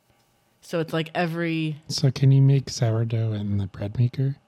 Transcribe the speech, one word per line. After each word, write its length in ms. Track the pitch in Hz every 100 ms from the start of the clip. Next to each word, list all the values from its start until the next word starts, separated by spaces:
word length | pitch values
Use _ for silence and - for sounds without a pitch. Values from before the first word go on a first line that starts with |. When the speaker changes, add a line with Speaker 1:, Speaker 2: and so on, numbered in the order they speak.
| _ _ _ _ _ _
Speaker 1:
So 200 | - 175
it's, 120 | 160
like, 180 | 165 160
every 640 | 165 170 165 170 160 156 147 -
Speaker 2:
So 220 | - 135
can 220 | - 135
you 100 | 135
make 260 | 135 139 -
sourdough 640 | - 117 110 117 117 113
in 240 | 104 104 101
the 80 | 95
bread 300 | - 101 117
maker? 400 | 120 - 135 139